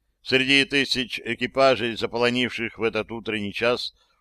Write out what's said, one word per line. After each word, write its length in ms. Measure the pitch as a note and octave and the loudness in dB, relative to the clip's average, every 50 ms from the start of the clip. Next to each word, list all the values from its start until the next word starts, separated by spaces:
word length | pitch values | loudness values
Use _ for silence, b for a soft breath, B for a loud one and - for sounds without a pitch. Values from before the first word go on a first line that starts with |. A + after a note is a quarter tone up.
| _ _ _ _ | _ _ _ _
среди 420 | _ - C3 C3 C3 C3 C#3 C#3 C3+ | _ 0 2 2 4 4 4 4 4
тысяч 560 | - C#3+ C#3+ C3 - - B2 B2+ G#2 - - - | 4 2 0 0 0 -2 -4 -4 -6 -8 -10 -6
экипажей, 720 | A2+ A#2 - B2 A#2 - C3+ C3+ C3+ C3 G2 A2+ A#2+ A2 | -6 -6 -4 -6 -4 2 4 4 4 4 2 0 -4 -4
заполонивших 840 | F#2+ A2 G#2+ F#2 A#2 A#2+ A#2+ A#2+ B2+ B2 A2+ - - A#2 G#2+ - - | -4 -6 -4 -2 0 0 2 2 0 -2 -2 -4 -6 -8 -8 -6 -2
в 40 | |
этот 280 | G#2+ A2+ G2 A2 G#2 - | -4 -2 -2 -2 -4 -4
утренний 420 | A2+ A#2 G2+ A2+ G#2+ A2 G#2 G2+ F#2+ | -8 -10 -6 -6 -4 -4 -4 -6 -4
час 400 | - A2+ A#2+ B2 - - - - _ _ _ _ _ | -2 0 0 0 0 -4 -10 -12 _ _ _ _ _